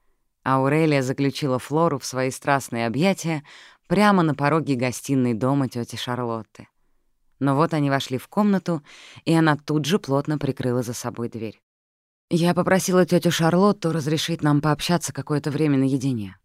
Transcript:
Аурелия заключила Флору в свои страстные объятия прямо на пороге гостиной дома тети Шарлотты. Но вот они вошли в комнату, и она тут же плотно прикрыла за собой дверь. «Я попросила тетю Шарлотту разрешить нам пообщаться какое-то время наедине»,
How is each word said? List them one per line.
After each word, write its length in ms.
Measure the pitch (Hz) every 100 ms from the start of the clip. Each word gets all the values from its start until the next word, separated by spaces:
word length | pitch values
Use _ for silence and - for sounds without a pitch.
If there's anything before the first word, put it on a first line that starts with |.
| _ _ _ _
Аурелия 580 | - 135 135 151 160 143
заключила 560 | 127 131 139 - 147 127
Флору 400 | - 147 165 139
в 80 | -
свои 240 | 127 131
страстные 560 | - - 139 - 117 117
объятия 560 | 117 190 185 165 156 - - - _ -
прямо 360 | 175 208 196
на 120 | 160
пороге 420 | 139 143 160 139 127
гостиной 580 | 127 117 - 135 123
дома 340 | 110 127 143 131
тети 280 | 123 117 113
Шарлотты. 720 | - 123 120 113 107 - - _ _ _ _ _ _ -
Но 140 | 139
вот 180 | 139 165
они 160 | 160 143
вошли 280 | 139 - 127
в 100 | -
комнату, 540 | - 208 190 180 165 - - - -
и 80 | -
она 240 | 165 160 147
тут 280 | - 156
же 140 | 139 208
плотно 400 | - 139 147 151
прикрыла 440 | 131 - 127 123
за 100 | 123
собой 360 | 120 120 104 117
дверь. 320 | 113 110 - _ _ _ _ _ _ -
«Я 240 | 170 170
попросила 520 | 175 175 190 - 185 175
тетю 240 | 175 175
Шарлотту 640 | - 165 175 202 202 165
разрешить 500 | 160 143 156 - 165
нам 180 | 151 147
пообщаться 520 | 151 147 - 175 -
какое-то 380 | - - 147 151
время 280 | 143 156 135
наедине», 580 | 135 135 135 120 98 92